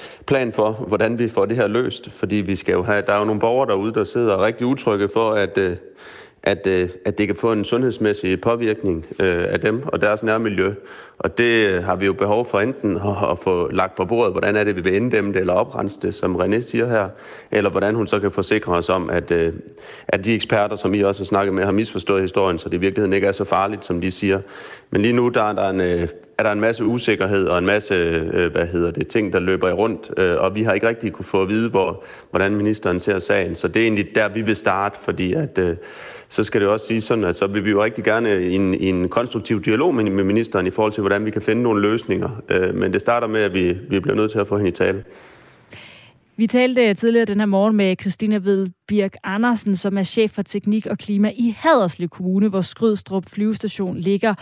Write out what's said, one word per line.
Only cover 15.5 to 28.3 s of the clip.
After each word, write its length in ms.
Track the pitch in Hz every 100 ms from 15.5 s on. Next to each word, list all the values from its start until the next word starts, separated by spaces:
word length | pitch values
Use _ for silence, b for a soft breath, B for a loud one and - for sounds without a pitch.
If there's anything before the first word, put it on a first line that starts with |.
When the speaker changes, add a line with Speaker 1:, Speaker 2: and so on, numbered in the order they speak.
Speaker 1:
oprense 480 | 92 - 110 101 -
det, 120 | 90
som 220 | - 92 90
René 240 | 92 110
siger 280 | 120 113 120
her, 200 | 113 92 B B B B
eller 200 | 104 98
hvordan 240 | 92 98
hun 120 | 113 98
så 140 | 107
kan 100 | 98
forsikre 420 | 98 92 107 90
os 160 | 87 80
om, 220 | 92 82
at, 200 | 87 85
øh, 220 | 85 82 82 - - B B B
at 160 | 95
de 100 | 98
eksperter, 420 | 110 - 110 104 104
som 180 | 92
I 60 | 101
også 200 | 98 98
har 40 |
snakket 300 | 92 98 101
med, 100 | 95
har 80 | 98
misforstået 500 | 98 110 92 92 98
historien, 360 | 92 101 95 82
så 100 | -
det 80 | 87
i 40 |
virkeligheden 320 | 95 104 98
ikke 140 | 98 98
er 60 |
så 120 | 95
farligt, 400 | 98 90 98 101
som 160 | - 87
de 100 | 92
siger. 300 | - 98 98 98 B B B B
Men 100 | -
lige 120 | 113
nu, 160 | 120 120
der 140 | 120
er 100 | 107
der 160 | 98 98
en, 120 | 95
øh, 280 | 90 87 87 - - -
er 40 |
der 100 | 107
en 80 | 104
masse 240 | 110 117
usikkerhed 600 | 110 120 - 101 95 98 85
og 120 | 87
en 80 | 92
masse, 280 | 104 -
øh, 580 | 92 85 82 82